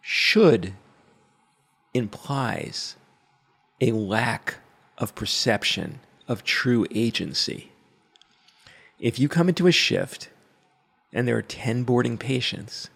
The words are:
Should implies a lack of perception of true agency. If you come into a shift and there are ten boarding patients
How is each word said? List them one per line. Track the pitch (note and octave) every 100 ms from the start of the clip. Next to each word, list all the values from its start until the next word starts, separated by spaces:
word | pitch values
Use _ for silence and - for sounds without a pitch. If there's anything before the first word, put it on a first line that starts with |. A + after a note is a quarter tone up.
| -
Should | - - G#3+ G3 A#2 F#2 F#2+ _ _ _ _ _ _ _ _ _ _ _
implies | B2+ G#2+ - - C#3 B2 E2 - - - - _ _ _ _ _ _ _ _
a | B2+
lack | A2 G2+ G#2+ A#2+ D#3 - - _ _ _ -
of | A2
perception | - G#2+ - B2+ G#2 - - - - _ _ -
of | A2+
true | - - C3 A#2+ G2+
agency. | G#2 A#2 - E2 - - - - _ _ _ _ _ _ _ _ _ - - - _
If | A#2 A#2+
you | C#3+
come | E3 F3
into | E3 F3+
a |
shift | - - F#2+ - - - _ _ _ _ _ _ _ _
and | - B2
there | A2+
are |
ten | G#2 - A#2+ A#2
boarding | B2 B2 A#2+ A#2
patients | B2 C3 A#2+ - G#2+ - -